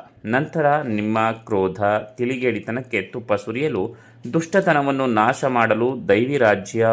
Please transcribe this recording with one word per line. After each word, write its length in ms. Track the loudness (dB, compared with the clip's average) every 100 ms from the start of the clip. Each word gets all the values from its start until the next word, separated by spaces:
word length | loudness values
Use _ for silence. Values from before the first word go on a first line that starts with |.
| -8 -12 -4
ನಂತರ 560 | -2 -2 0 2 2
ನಿಮ್ಮ 360 | 0 -2 0 0 0
ಕ್ರೋಧ, 520 | -2 -2 0 0 0 0 0 -2 -6
ತಿಳಿಗೇಡಿತನಕ್ಕೆ 840 | -4 0 -2 -2 -4 -8 -4 -6
ತುಪ್ಪ 320 | -6 -10 -4
ಸುರಿಯಲು, 640 | -4 -2 -4 -2 -2 -4 -8 -20 -16 -4
ದುಷ್ಟತನವನ್ನು 720 | -4 0 0 2 2 2 0 0
ನಾಶ 400 | 2 2 2 0
ಮಾಡಲು 600 | 2 2 2 0 -2 2
ದೈವಿ 300 | 2 2 2
ರಾಜ್ಯ 500 | 4 4 0 0 2